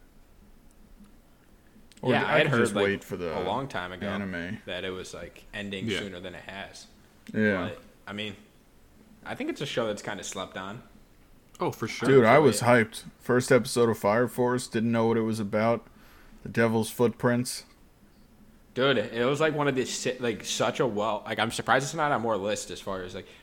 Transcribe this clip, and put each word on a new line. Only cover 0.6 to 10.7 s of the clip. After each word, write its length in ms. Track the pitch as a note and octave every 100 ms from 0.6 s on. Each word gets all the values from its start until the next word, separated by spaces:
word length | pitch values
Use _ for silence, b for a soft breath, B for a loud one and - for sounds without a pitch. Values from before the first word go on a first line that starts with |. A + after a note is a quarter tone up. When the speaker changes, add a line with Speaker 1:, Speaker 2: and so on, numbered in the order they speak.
| - - - - - - _ _ _ - - - - -
Speaker 1:
Or 100 | C3+
Speaker 2:
Yeah, 100 | A#2 G2
Speaker 1:
I 80 |
Speaker 2:
I 40 | D3+
had 40 |
Speaker 1:
could 80 | D3+
Speaker 2:
heard, 60 | A#2+
Speaker 1:
just 140 | A#2 G2+
Speaker 2:
like, 80 | G2+
Speaker 1:
wait 180 | G2
for 120 | - F#2+
the 220 | F2 D#2
Speaker 2:
a 60 |
long 240 | F2 A#2 C#3
time 240 | G2 F2+
ago 160 | F2+ G2+
Speaker 1:
anime. 500 | G2+ G2 F2 F2 G#2+ -
Speaker 2:
that 180 | F2+
it 60 | F#2+
was, 240 | F#2 F2
like, 320 | E2+ F2 - -
ending 340 | G#2+ G2+ G2 A2
Speaker 3:
Yeah. 120 | F#2
Speaker 2:
sooner 200 | G2+ F2+
than 140 | F#2
it 100 | E2+ -
has. 380 | G2 F#2 - - - - - -
Speaker 1:
Yeah. 340 | G#2+ G#2+ F#2 F2
Speaker 2:
But, 120 | E2+ - - -
I 60 |
mean, 220 | G#2 G#2+ F#2+ - _ _ _ - - - -
I 120 | - A3+
think 160 | D4+
it's 100 | -
a 60 | C#3+
show 180 | B2+ A2+
that's 160 | G2+
kinda 220 | - G2
slept 340 | - F#2+ F2+ F#2+
on. 240 | F#2+